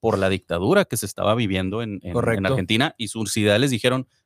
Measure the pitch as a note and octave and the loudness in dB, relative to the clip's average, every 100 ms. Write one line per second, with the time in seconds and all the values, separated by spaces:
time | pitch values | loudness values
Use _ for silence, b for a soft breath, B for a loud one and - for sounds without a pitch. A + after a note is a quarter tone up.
0 | A2+ G2 F#2+ F#2+ - E2+ G2+ G3 F3+ - | -2 2 2 0 -2 -2 2 2 2 -2
1 | G2+ - F#2+ A2+ G#2+ F#2+ F#2 G#2+ A#2 G2+ | -6 -2 0 2 0 0 -2 -4 -6 -8
2 | F2 A2+ A2+ A2 F#2+ C3+ F2+ A2 C#3+ - | -6 -2 0 0 0 -2 2 2 2 -4
3 | A2 A2+ G#2 A#2 G#2 G#2 C#3+ A#2 B2+ B2+ | -10 -6 -4 0 2 4 2 0 0 0
4 | C3 _ | -4 _